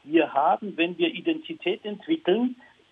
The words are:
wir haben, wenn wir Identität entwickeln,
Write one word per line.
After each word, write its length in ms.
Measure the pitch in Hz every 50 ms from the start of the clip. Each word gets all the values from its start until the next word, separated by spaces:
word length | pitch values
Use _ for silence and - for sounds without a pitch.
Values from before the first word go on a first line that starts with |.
| -
wir 300 | - 156 170 - - -
haben, 440 | 139 147 170 202 214 - 202 160 156
wenn 200 | 165 175 175 160
wir 160 | 175 160 -
Identität 680 | - 147 170 160 156 - - 165 - - 175 190 - -
entwickeln, 720 | 214 208 208 - 156 165 160 - 175 185 226 247 254 247 - - - _ _ _ _